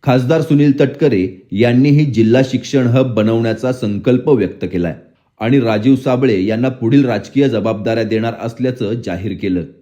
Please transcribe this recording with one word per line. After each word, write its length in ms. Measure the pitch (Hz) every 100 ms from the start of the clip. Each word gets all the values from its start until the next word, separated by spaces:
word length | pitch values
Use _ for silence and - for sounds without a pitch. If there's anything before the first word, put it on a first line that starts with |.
खासदार 380 | - 127 127 160
सुनील 400 | 156 147 147 139
तटकरे 460 | 143 - 156 107 92 - -
यांनीही 520 | 98 120 120 143 143
जिल्हा 380 | 147 113 110 120
शिक्षण 420 | 135 127 - 139 123
हब 280 | 127 131
बनवण्याचा 580 | 110 107 113 113 110 127
संकल्प 560 | 127 107 101 - 160 -
व्यक्त 360 | 123 92 - -
केलाय 220 | 92 87 - - _ _ _
आणि 200 | 110 135
राजीव 360 | 117 107 113 131
साबळे 480 | 131 127 131 101
यांना 240 | 95 110 127
पुढील 360 | - 113 143
राजकीय 440 | 131 107 - 135 139
जबाबदाऱ्या 560 | 113 104 107 104 113
देणार 300 | 110 110 113 117
असल्याचं 520 | 117 120 127 123 107 117
जाहीर 320 | - 90 101 92
केलं. 200 | 98 90 78 -